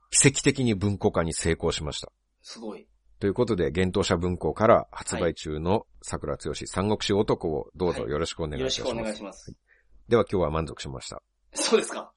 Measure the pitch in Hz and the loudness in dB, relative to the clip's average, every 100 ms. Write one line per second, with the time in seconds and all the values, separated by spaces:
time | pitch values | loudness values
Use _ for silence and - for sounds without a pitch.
0 | _ - 143 - 143 131 123 95 101 98 | _ 4 6 6 2 2 2 2 0 2
1 | 101 90 82 - 85 80 82 - 76 - | 0 2 0 0 0 0 0 -2 -6 -8
2 | - _ _ _ - 113 110 95 - _ | -12 _ _ _ -20 -14 -12 -12 -18 _
3 | _ - 101 107 117 95 71 85 92 98 | _ -4 -2 0 0 2 2 2 2 2
4 | 92 87 90 87 80 - 110 95 - - | 2 2 2 0 -2 4 6 6 4 -8
5 | - 98 87 - 80 76 85 107 - - | -8 -2 0 -2 -6 -4 0 0 -2 -16
6 | - 82 76 67 78 - - 90 104 104 | -10 -8 -6 -6 -6 -8 -6 -2 0 0
7 | - 101 107 - 85 73 - - 87 76 | 2 2 2 0 0 -4 -6 -2 -2 0
8 | 58 76 82 - 78 69 131 127 127 113 | -2 -2 -2 -4 -6 -4 -2 -2 -4 -4
9 | 110 107 98 - - - _ _ _ - | -6 -8 -12 -14 -18 -20 _ _ _ -20
10 | - 117 - 95 76 80 78 - 71 64 | 2 2 2 0 0 0 -4 -8 -10 -10
11 | - - - _ _ 302 - 220 - 170 | -12 -14 -18 _ _ -6 2 2 2 -8
12 | - | -12